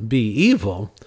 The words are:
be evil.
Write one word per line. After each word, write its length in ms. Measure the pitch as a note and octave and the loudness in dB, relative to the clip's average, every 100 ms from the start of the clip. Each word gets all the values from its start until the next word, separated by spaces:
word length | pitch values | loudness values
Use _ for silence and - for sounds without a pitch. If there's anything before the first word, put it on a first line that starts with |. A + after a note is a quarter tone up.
| A2 | -2
be 240 | C3 G#2+ | 0 0
evil. 600 | G#2+ G#3+ B3+ G2+ F#2 G#2 - | 2 2 2 0 -6 -10 -14